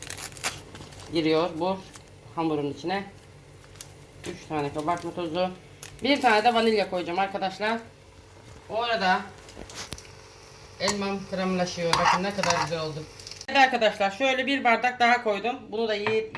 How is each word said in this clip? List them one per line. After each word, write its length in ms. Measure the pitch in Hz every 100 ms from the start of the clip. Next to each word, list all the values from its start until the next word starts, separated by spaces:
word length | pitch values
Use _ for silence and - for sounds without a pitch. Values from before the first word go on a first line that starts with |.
| - - - - - - - - - - -
giriyor 360 | 165 156 160 180 160
bu 240 | 180 190 - - - - - -
hamurun 380 | 160 151 143
içine. 300 | 135 170 196 196 - - - - - - - - - - - -
Üç 160 | 175 -
tane 240 | 156 143
kabartma 420 | 151 151 170 170 165
tozu. 360 | 170 170 185 185 - - - -
Bir 180 | 247 277
tane 220 | 254 214
de 100 | 226
vanilya 360 | 226 226 214 190
koyacağım 300 | 180 170 180
arkadaşlar. 600 | 196 196 190 - 214 233 - - - - - - - - -
O 120 | 208
arada 400 | 233 220 190 190 - - - - - - - - - - - - - - - -
Elmam 400 | 190 202 196 196 185
kremlaşıyor. 640 | 185 185 185 175 175 170
Bakın 300 | 165 175 180
ne 100 | 202
kadar 300 | 190 175 170
güzel 180 | 151 165
oldu. 220 | 156 147 151 - - - -
Evet 80 | 277
arkadaşlar, 540 | 262 247 214 - 196
şöyle 340 | 196 269 262 254
bir 180 | 277
bardak 360 | 247 226 247 240
daha 240 | 233 240
koydum. 320 | 220 196 220 247 -
Bunu 180 | 214 226
da 80 | 208
yi-, 360 | 208 220 220